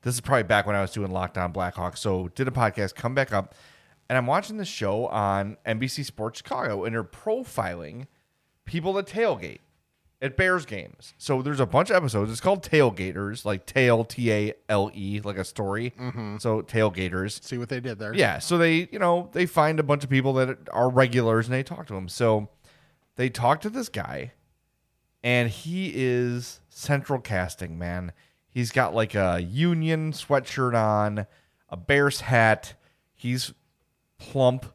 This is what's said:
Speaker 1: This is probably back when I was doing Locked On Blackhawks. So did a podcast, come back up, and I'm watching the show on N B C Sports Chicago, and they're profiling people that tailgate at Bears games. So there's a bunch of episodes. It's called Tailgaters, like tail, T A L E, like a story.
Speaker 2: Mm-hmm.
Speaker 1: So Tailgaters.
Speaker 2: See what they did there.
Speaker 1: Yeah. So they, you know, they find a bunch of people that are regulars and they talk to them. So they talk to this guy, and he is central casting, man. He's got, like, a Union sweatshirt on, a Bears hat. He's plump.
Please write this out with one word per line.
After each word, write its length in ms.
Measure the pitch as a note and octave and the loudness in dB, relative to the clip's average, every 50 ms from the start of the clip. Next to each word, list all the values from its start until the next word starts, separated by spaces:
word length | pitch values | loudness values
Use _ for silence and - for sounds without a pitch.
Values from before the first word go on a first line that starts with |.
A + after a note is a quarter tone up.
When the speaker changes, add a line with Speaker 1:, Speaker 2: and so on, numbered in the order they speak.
Speaker 1:
This 140 | _ B2 B2 | _ -2 -4
is 60 | B2 | -4
probably 220 | - - C3+ B2 G#2+ | 0 2 2 2 4
back 220 | F2 A2 G#2 G2+ | 6 4 4 4
when 100 | G#2 G#2 | 2 0
I 60 | G2+ | 0
was 100 | G2 F#2 | 0 -2
doing 200 | - A2 G2+ F#2+ | -2 -4 -4 -2
Locked 260 | F#2 F#2 F#2 F2+ - F#2+ | -2 -2 -4 -2 -2 -2
On 160 | F2+ F2 D#2+ | -4 -2 -2
Blackhawks. 460 | F#2+ F2+ F2+ - - F2 F2+ - - | -2 -4 -2 -2 -4 -6 -6 -6 -4
So 300 | - A2 F#2+ F#2 F#2 F2+ | -2 0 0 0 -2 -4
did 180 | - - C3+ C3 | -4 -2 -2 -2
a 40 | |
podcast, 440 | B2+ B2+ A#2 G#2+ - - G2+ F#2+ - | 0 2 0 2 2 0 -4 -4 -4
come 180 | - - A#2 C3 | -6 -6 -2 0
back 180 | C#3 C3+ - - | 0 -2 0 0
up, 200 | - F#2+ - - - - - - _ _ _ _ _ _ _ | -2 -2 -2 -12 -20 -20 -20 -20 _ _ _ _ _ _ _
and 80 | B2+ C3 | 0 0
I'm 80 | B2 B2 | 2 2
watching 300 | C#3+ F#3 G3+ - G#3+ G#3+ | 0 0 0 -4 -8 -8
the 80 | G3 | -8
show 420 | - - - A2 G2 G2 A2 A#2+ - | -8 -6 -4 -2 -2 -2 -2 -2 -2
on 500 | - G#2+ G#2 G2 G2 G2 G2 G2+ G#2+ _ _ | -2 0 0 2 2 0 -2 -4 -8 _ _
N 120 | - A2+ A2 | -4 -2 -2
B 80 | B2+ C3 | -2 -4
C 160 | - - C#3+ | -4 -6 -8
Sports 360 | - - - A2 A2 - - | -10 -8 -6 -6 -6 -6 -8
Chicago, 440 | - - - - - C3+ G#2 G2 F2+ | -8 -6 -4 -4 -2 -2 -2 -2 -4
and 120 | A#2 A2+ | -2 -2
they're 80 | A#2 G#2+ | -4 -4
profiling 1040 | - - - - G#3+ A3 B3+ C4 - - - A2 F#2 F2 F2 E2 D2 F2 A#2+ C3+ - _ _ _ _ _ _ _ _ _ _ _ | -6 -12 -10 -4 -2 -2 -2 -4 -6 -4 -4 -4 -4 -4 -8 -10 -12 -12 -14 -16 -16 _ _ _ _ _ _ _ _ _ _ _
people 280 | - - E3+ D#3+ F#3 F#3+ | -8 -6 -4 -2 -2 -2
that 120 | G3+ F#3+ | -2 -4
tailgate 540 | F#3+ - G#3 A#3 A3 D#3 G2 F2 D#2 G#1+ - _ _ _ _ _ _ _ _ _ _ _ _ | -4 -2 0 0 0 0 -2 -6 -12 -14 -16 _ _ _ _ _ _ _ _ _ _ _ _
at 160 | C3 C3+ C3+ | -8 -6 -2
Bears 300 | - F#3+ F#3 F#3 F3+ D3 | 0 2 2 2 0 -2
games. 480 | B2 A2 G2 C#2 G1+ - _ - - _ _ | -6 -10 -10 -10 -12 -18 _ -20 -20 _ _
So 240 | - - C#3+ B2+ B2+ | -4 -2 -2 0 0
there's 160 | C#3+ D3 C3+ | -2 0 0
a 60 | C3+ G2 | 0 2
bunch 240 | - C3+ F3 G3 | 4 2 2 4
of 40 | A3 | 2
episodes. 360 | F3+ E3 C3+ G#2+ G#2+ G2+ G#2+ | 2 2 2 0 0 0 0
It's 100 | A2+ A2 | -4 -2
called 220 | - F#3 G3+ G3 - | 0 0 0 0 0
Tailgaters, 840 | - - D#3 C#3+ B2 G2+ F2 F#2 F#2+ E2+ F#2 G2+ G2+ G#2+ A#2 - | 2 4 6 6 6 4 0 -6 -4 -4 -4 -6 -6 -6 -6 -4
like 220 | G#2 G2+ F#2 - - | -4 -4 -4 -6 -2
tail, 360 | - C#3 C3 B2 A#2 A2+ A#2 | 2 4 6 6 6 4 2
T 280 | - - - A#2+ A#2 | -2 -4 -2 0 2
A 220 | A2 G#2 G#2 G#2+ - - _ _ | 2 2 2 0 -4 -8 _ _
L 220 | A2 G2+ G2 G#2 - | 2 2 2 0 -2
E, 260 | G2 G2 G2 G2+ G#2 G#2 | -8 -8 -6 -6 -6 -6
like 140 | G2+ G2+ F#2+ | -6 -6 -6
a 60 | F#2 | -6
story. 500 | - - - G#2+ G2 G2 G#2+ A#2+ B2 - - | -8 -6 -6 -4 -2 -2 -4 -4 -6 -8 -8
Speaker 2:
Mm-hmm. 380 | B2+ B2 - A#2+ A2 G#2 G2+ G#2+ | -10 -8 -8 -8 -8 -8 -8 -4
Speaker 1:
So 260 | - A#2+ A2 A2 - | -2 0 0 0 -2
Tailgaters. 800 | - - A2+ G#2+ G#2+ F2 F#2 F#2+ F2+ E2+ F#2 F#2 G#2 G2+ - - | -2 2 2 2 4 2 0 -4 -2 -2 -2 -4 -4 -6 -10 -10
Speaker 2:
See 160 | - B2+ B2 | -10 -8 -8
what 100 | A#2+ A2+ | -6 -6
they 100 | C#3 B2 | -6 -6
did 200 | B2 B2+ A2+ G2 | -6 -8 -8 -8
there. 160 | A2 G#2 A2+ | -8 -4 2
Speaker 1:
Yeah. 240 | G3 D#3 G#2+ E2 - | 2 2 2 2 -2
So 180 | - - F3 E3+ | -4 0 2 4
they, 320 | E3+ E3 E3 D#3+ F3+ - | 4 4 4 2 0 -2
you 60 | - F#3 | -4 0
know, 320 | G3 F3 F3 F3 F3 - - | 2 2 2 2 0 -4 -2
they 120 | F3 F3+ | -2 -2
find 340 | F3 - E3 D3+ D3+ D#3+ D#3 | 0 4 4 4 4 4 2
a 40 | D3+ | 2
bunch 200 | C#3 C#3+ C#3+ C#3 | 2 2 0 0
of 60 | C3 | 2
people 240 | C3+ C3 B2+ C3+ C3+ | 2 2 4 4 2
that 240 | C3 C3 B2+ C3 - - - - | 2 2 0 -2 -8 -10 -6 0
are 160 | - A#2+ B2+ | 2 2 4
regulars 560 | B2+ B2 C3 A#2+ A#2 B2+ A#2+ A2+ A2+ A2+ A2+ | 6 6 4 6 4 2 4 4 4 4 2
and 80 | A#2 B2+ | 2 -2
they 80 | C3 | -2
talk 240 | C3+ - E3+ - - - | -2 -4 -8 -12 -10 -10
to 60 | G#2+ | -8
them. 160 | F#2+ F#2+ F2 | -8 -8 -8
So 400 | - - B2 A2+ A2 G#2+ G#2+ G#2 _ _ _ - _ _ _ _ _ _ _ _ _ | -2 2 4 4 4 4 2 -4 _ _ _ -20 _ _ _ _ _ _ _ _ _
they 140 | - B2+ C3 | -2 -2 -2
talk 320 | A#2+ - A#2 B2 D3 D#3 | -2 0 2 2 2 2
to 80 | - G#3+ | 0 -6
this 200 | G#3+ C4+ A#3+ - | -6 -6 -8 -8
guy, 420 | - G#2 E2 - B1+ C#2 C2 B2+ - _ _ _ _ _ _ _ _ _ _ _ _ _ _ _ _ _ - | -8 -8 -8 -8 -8 -10 -10 -12 -14 _ _ _ _ _ _ _ _ _ _ _ _ _ _ _ _ _ -2
and 260 | A#2+ B2 B2 A#2+ A#2 | 0 2 2 2 0
he 400 | G#2+ - - D#3+ E3+ F#3 F#3+ F3 E2 | -2 -6 -8 -6 -6 -4 -4 -4 -2
is 680 | A2 C3 B2+ B2 B2 B2 B2 A#2+ B2 A#2+ - - - _ _ | -2 0 0 2 2 0 0 -2 -4 -6 -10 -16 -18 _ _
central 500 | _ - - - D3 C#3 C#3 - C#3+ B2+ | _ -12 -2 0 0 0 0 -2 -4 -4
casting, 580 | A#2+ - G#2+ F#2 F2+ F2 - - F#2 E2+ E2 E2 | -2 -2 -2 -2 -2 -4 -6 -10 -10 -10 -8 -8
man. 340 | F2 F2 F2 F2+ F2+ F2 E2 _ _ _ _ _ _ _ | -6 -6 -6 -6 -8 -10 -12 _ _ _ _ _ _ _
He's 220 | _ A#2+ A#2+ A2 | _ -4 -4 -2
got, 240 | - C3+ B2+ F#2 D#2 | 2 0 0 2 2
like, 180 | A2+ A2 G2 - | 0 0 0 2
a 260 | G#2 G2 F#2 F2 F2 F2+ F2 | 2 2 2 2 0 -2 -4
Union 680 | G2+ B2+ D#3+ F3 E3+ E3 D#3+ D#3+ D#3+ D#3 D#3 D#3 D3+ | -2 0 2 2 2 2 0 0 0 0 -2 -4 -4
sweatshirt 600 | - - - C#3+ C3+ B2+ - - - C3 B2 A#2+ | -6 -2 2 0 0 2 -2 -2 0 0 2 2
on, 520 | A#2 A2 G#2+ G#2+ G#2 G#2 G#2+ G#2 G#2+ G2+ - _ _ _ _ _ _ _ _ | 4 4 4 4 4 2 2 0 -4 -6 -8 _ _ _ _ _ _ _ _
a 80 | - F#2 | -14 -12
Bears 440 | F2 - C#3+ C#3+ C#3+ C#3+ C#3 - | 0 2 4 4 4 4 2 0
hat. 520 | - - B2+ A#2 A2+ A2 G#2+ G#2+ - - - _ _ _ _ _ _ _ _ | -2 2 4 6 8 6 6 4 0 -16 -20 _ _ _ _ _ _ _ _
He's 400 | _ - A#2+ B2 B2+ B2 - - _ _ _ _ _ _ _ _ _ _ _ _ _ | _ -6 -4 -4 -4 -4 -8 -12 _ _ _ _ _ _ _ _ _ _ _ _ _
plump. 480 | - - - C#3 C3 B2 B2+ C3 - - - | -20 -6 0 4 4 4 4 4 -6 -12 -16